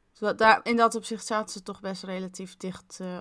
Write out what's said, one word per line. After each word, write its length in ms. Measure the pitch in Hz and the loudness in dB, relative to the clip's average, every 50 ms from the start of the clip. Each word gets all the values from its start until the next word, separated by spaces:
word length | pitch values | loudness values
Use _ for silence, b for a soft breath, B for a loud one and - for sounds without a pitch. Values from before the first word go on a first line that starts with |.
| _ _ | _ _
Dus 80 | _ _ | _ _
dat, 180 | 208 208 202 | -2 -2 2
daar, 220 | - 220 220 208 - - | 6 6 6 6 6 4
in 120 | 233 233 | 0 4
dat 200 | 233 233 226 226 | 4 4 4 4
opzicht 300 | 220 220 - 226 202 - | -2 -6 -8 -8 -8 -6
zaten 240 | - 220 214 214 - | -4 -4 -4 -4 -6
ze 140 | - 202 185 | -10 -12 -12
toch 160 | 208 196 - | -14 -14 -10
best 220 | 202 190 190 185 - | -8 -8 -8 -8 -8
relatief 540 | 190 185 190 190 180 185 - 190 185 - | -8 -8 -6 -8 -8 -10 -12 -14 -14 -12
dicht, 420 | _ 190 185 180 - _ _ - - | _ -10 -10 -10 -10 _ _ -14 -12
eh, 180 | 185 180 180 175 | -10 -10 -10 -10